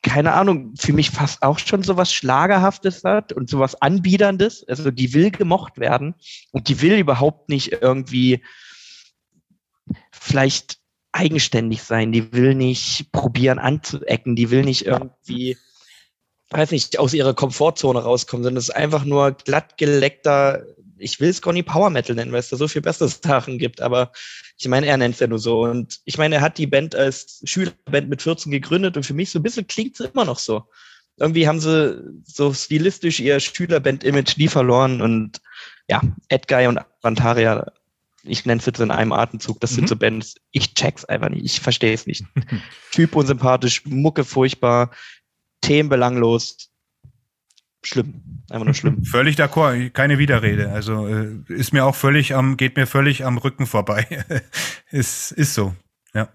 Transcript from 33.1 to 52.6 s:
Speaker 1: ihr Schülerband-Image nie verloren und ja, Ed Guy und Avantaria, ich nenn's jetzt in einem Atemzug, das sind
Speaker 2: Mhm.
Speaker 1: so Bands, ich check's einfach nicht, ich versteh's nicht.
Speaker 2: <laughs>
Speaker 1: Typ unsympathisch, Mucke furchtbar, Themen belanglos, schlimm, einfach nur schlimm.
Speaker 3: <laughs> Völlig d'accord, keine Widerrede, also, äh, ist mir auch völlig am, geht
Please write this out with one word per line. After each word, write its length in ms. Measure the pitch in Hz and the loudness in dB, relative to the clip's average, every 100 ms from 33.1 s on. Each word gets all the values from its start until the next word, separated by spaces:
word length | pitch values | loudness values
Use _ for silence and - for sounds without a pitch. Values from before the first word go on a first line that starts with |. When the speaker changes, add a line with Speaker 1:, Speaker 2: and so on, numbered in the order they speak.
| 156 | 0
Speaker 1:
ihr 180 | 160 139 | 2 0
Schülerband-Image 1000 | - - 175 165 135 135 131 143 135 - | 0 -6 -2 0 0 0 0 2 0 2
nie 100 | 156 | 2
verloren 540 | 151 123 123 131 127 | 4 4 4 4 2
und 400 | 113 113 107 - _ - - - _ | 0 0 -2 -10 _ -20 -20 -20 _
ja, 100 | - - - _ | 0 0 -4 _
Ed 200 | 131 - | -4 0
Guy 200 | 131 127 | 2 2
und 100 | 120 | 0
Avantaria, 920 | - _ 117 110 120 120 113 107 - _ _ _ _ _ | -6 _ -2 2 2 4 2 0 -4 _ _ _ _ _
ich 220 | - 120 127 | -8 -6 0
nenn's 200 | 117 120 | 0 0
jetzt 120 | 117 | -2
in 140 | 110 | -2
einem 180 | - 110 | 0 0
Atemzug, 500 | - 117 110 - 110 | 0 -2 -4 -10 -6
das 120 | 120 | -4
sind 120 | 123 | -2
Speaker 2:
Mhm. 40 | - | -2
Speaker 1:
so 80 | 113 | 0
Bands, 400 | 110 110 - - _ | 0 -2 -10 -18 _
ich 220 | - - | -4 -2
check's 300 | - - - | -2 -2 -4
einfach 240 | - - - | -8 -4 -4
nicht, 140 | - | -4
ich 140 | - - | -4 -4
versteh's 460 | - 117 117 110 - | -2 0 0 0 -6
nicht. 180 | - 98 - | -10 -6 -6
Speaker 2:
<laughs> 560 | - 107 - - - | -4 -8 -8 -20 -6
Speaker 1:
Typ 240 | - 165 156 | 2 2 4
unsympathisch, 680 | 135 131 127 127 123 - | 0 2 2 2 2 -2
Mucke 380 | 147 135 151 151 | -4 0 0 0
furchtbar, 680 | 131 135 131 - 123 120 120 - - - _ _ _ _ | -2 0 0 2 2 2 0 -4 -20 -20 _ _ _ _
Themen 280 | - 147 151 | 2 2 4
belanglos, 840 | 135 123 123 117 117 - - - _ _ _ - _ _ _ _ _ _ _ | 2 2 2 2 2 -2 -14 -20 _ _ _ -20 _ _ _ _ _ _ _
schlimm, 400 | - 135 120 - - - - | -4 -4 -4 -8 -18 -18 -12
einfach 160 | 113 | -4
nur 100 | 110 | -2
schlimm. 300 | 139 - - | 0 0 -2
Speaker 3:
<laughs> 0 | |
Völlig 320 | - 120 139 147 | 0 2 2 2
d'accord, 540 | 147 160 151 123 127 | 0 2 2 2 -4
keine 280 | - 139 143 | 0 2 4
Widerrede, 520 | 143 123 110 104 104 | 4 4 2 0 -2
also, 380 | 104 104 107 104 | -4 -4 -4 -2
äh, 260 | 107 110 107 - | -2 -4 -8 -10
ist 240 | - 131 | -8 0
mir 120 | 143 | 2
auch 120 | 135 131 | 2 2
völlig 360 | 139 143 139 135 | 2 2 2 0
am, 200 | 131 | 0
geht 200 | 135 | 2